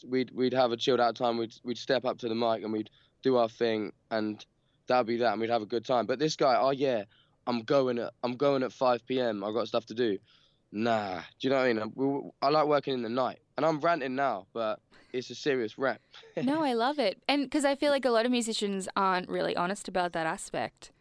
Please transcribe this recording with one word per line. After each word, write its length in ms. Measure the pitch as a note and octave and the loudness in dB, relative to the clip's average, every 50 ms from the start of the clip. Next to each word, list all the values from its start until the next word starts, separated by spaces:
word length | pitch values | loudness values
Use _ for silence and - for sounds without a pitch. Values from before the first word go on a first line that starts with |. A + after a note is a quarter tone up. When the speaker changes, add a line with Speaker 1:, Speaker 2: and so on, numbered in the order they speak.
| - | -6
Speaker 1:
we'd, 240 | - B2 C3 B2+ - | -2 0 0 0 -2
we'd 220 | - G2+ B2+ B2+ A#2+ | -2 0 0 2 4
have 180 | C3 B2+ A#2 | 4 2 2
a 60 | A#2 | 2
chilled 240 | A2+ - C#3+ B2+ A#2 | 0 0 2 2 4
out 140 | A#2+ A#2 A2 | 2 0 0
time. 220 | - B2+ A#2+ A#2 | 0 0 0 0
We'd, 160 | A#2 A#2 A2+ - - - | 0 -2 -4 -8 -10 -8
we'd 140 | A#2+ A#2+ | -8 -8
step 280 | - - - C#3 A#2+ A#2+ | -6 -2 -2 -2 0 0
up 140 | B2 G#2+ - | -2 -4 -2
to 100 | B2 A#2 | -4 -4
the 60 | A2+ | -2
mic 280 | A2+ A#2+ A2+ A2+ G#2+ F#2 | 0 0 0 0 0 -2
and 80 | G#2+ | -4
we'd 180 | A2 G#2+ G#2+ - - _ _ _ _ _ | -4 -4 -4 -6 -12 _ _ _ _ _
do 140 | - C3 C3 | 0 2 4
our 140 | B2 A#2 A2 | 4 4 2
thing, 420 | - - A#2+ A#2 A2 G#2+ G#2 E2+ - _ _ _ | 0 0 0 0 2 0 -2 -4 -8 _ _ _
and 340 | A2+ A2 G#2+ G#2+ G#2+ G#2+ - - _ _ _ _ _ _ _ | -2 -2 -2 -2 -4 -8 -12 -20 _ _ _ _ _ _ _
that'd 200 | - B2 B2 B2 | 2 2 2 2
be 100 | G#2 A#2+ | 2 0
that, 160 | A#2 B2 A2+ G2+ | 2 2 2 2
and 80 | G#2+ | 0
we'd 80 | A2+ A2+ | 0 0
have 120 | A#2+ A#2 | 0 0
a 40 | G#2 | 0
good 160 | G2 A#2+ A#2 A#2 | -2 -2 -4 0
time. 200 | - C3 A#2+ G#2+ | 0 0 2 2
But 140 | G2 C3 A#2+ | 0 0 0
this 160 | D3 D#3 D#3 | 0 -2 0
guy, 200 | - D#3 C#3 A#2+ G#2+ | 2 2 4 4 4
"Oh, 100 | A#2+ C3+ | 4 2
yeah, 320 | C#3 B2+ C#3+ C3+ B2 A2 G2+ - _ _ _ _ _ _ _ | 2 2 0 0 0 -2 -4 -8 _ _ _ _ _ _ _
I'm 140 | B2+ B2 A#2 | -4 -2 -2
going 380 | A2+ - D3+ C#3+ C3 B2+ A#2+ A#2 | 0 2 2 2 2 2 0 -4
at, 120 | A2 - - _ - | -6 -8 -8 _ -6
I'm 120 | A#2+ B2 | -6 -4
going 260 | A#2+ C#3+ C#3+ C#3 C3+ C3 | 0 0 0 2 0 -2
at 80 | A2+ - | -4 -2
five 320 | - C3+ B2+ B2 A#2 - | 0 2 2 2 0 -2
P 140 | - C3 B2+ | -4 -2 0
M. 240 | B2 A#2 G#2+ G2+ G2 | 0 0 -2 -2 -4
I've 100 | G#2+ A2 | -4 -2
got 140 | A#2 G#2 | -2 -2
stuff 180 | G#2+ - A#2 - | -2 -2 -4 -4
to 60 | - A2 | -4 -2
do." 220 | A2+ B2 A2+ G2 G2 - _ _ _ _ _ _ _ _ _ | 0 0 0 0 -2 -6 _ _ _ _ _ _ _ _ _
Nah, 480 | - G#2 A2+ A#2 A2+ A2 G#2 G2 F#2 F2 E2+ - - _ | -4 -2 0 0 0 0 -2 -4 -6 -8 -10 -12 -12 _
do 80 | - | -2
you 20 | C3+ | 0
know 60 | C3+ | 2
what 100 | C3+ C3 B2+ | 2 2 2
I 40 | A#2 | 2
mean? 180 | A2 G#2+ A2 - | 0 -2 -6 -4
We, 340 | - C3+ C#3 C#3 C#3 - - - _ | -4 -2 -2 -2 -4 -6 -10 -6 _
I 80 | - C#3 | 0 2
like 160 | D3+ D#3 D3 | 2 2 4
working 260 | D3+ D3 C#3+ - C#3+ C3+ | 4 2 2 2 0 -4
in 60 | B2+ | -4
the 80 | A#2 A2 | -4 -2
night, 300 | A#2 C3 B2+ A2+ F#2 - _ _ _ | -2 -2 -2 -2 -4 -8 _ _ _
and 80 | - C#3+ | 0 0
I'm 140 | D#3+ D#3+ D3 | 0 0 2
ranting 360 | C#3 E3+ E3+ D#3 B2+ C3+ B2+ | 2 0 0 0 0 -2 -2
now, 320 | C3+ C#3 C3+ A2+ F#2+ F2+ - | 0 0 0 -2 -2 -6 -8
but 280 | - A#2 A2+ G#2+ G#2+ - _ _ - - - _ - | -6 -4 -4 -4 -4 -6 _ _ -20 -20 -16 _ -8
it's 160 | B2+ A#2+ - | -8 -6 -8
a 60 | B2 | -12
serious 420 | - - D3+ C3+ C3 A2+ G#2+ - | -4 -2 0 0 0 0 -4 -4
rant. 240 | - C3+ C3 G#2+ - _ | -2 -2 -2 -2 -4 _
<laughs> 380 | _ - - - - - - A#3 | _ -20 -20 -20 -10 -6 -4 -2
Speaker 2:
No, 200 | B3+ C#4+ D#4+ D#4 | 0 0 0 0
I 100 | C#4 A#3+ | 0 0
love 260 | A3+ A3+ C4 D4+ D4 | 0 0 0 0 0
it. 220 | B3 G3 - - _ - | 0 -2 -2 -2 _ 0
And 200 | C#4 C#4+ C#4 C4+ | 0 0 0 0
'cause 140 | - D4 C4 | 0 0 2
I 120 | C#4 C#4 | 0 0
feel 160 | C4+ - D4 | 2 2 2
like 120 | C#4+ C#4 A#3+ | 2 2 2
a 60 | B3 | 2
lot 160 | A#3 A3 A3+ | 2 2 2
of 60 | B3 | 2
musicians 580 | B3 A#3+ A3+ A3+ A3 - G#3+ G3+ G3 F#3+ F#3 - - | 2 0 0 -2 -2 -2 -2 -2 -2 -4 -6 -4 -2
aren't 320 | G3+ G3 F#3+ F#3 F3+ F#3 - | 0 2 2 2 0 0 -2
really 260 | F3+ F3+ E3+ E3+ - | -2 -2 0 0 0
honest 320 | - F3 F3+ G3+ - - | 0 -2 -2 -4 -6 -8
about 240 | - F#3 F#3 F3 F3 E3 | -4 -2 0 -2 0 -2
that 120 | E3+ D#3+ | -2 -2
aspect. 640 | D#3+ F3 G3+ - - - D#3 A#2 - - _ - - _ _ | -2 -4 -6 -8 -8 -6 -4 -4 -6 -8 _ -20 -20 _ _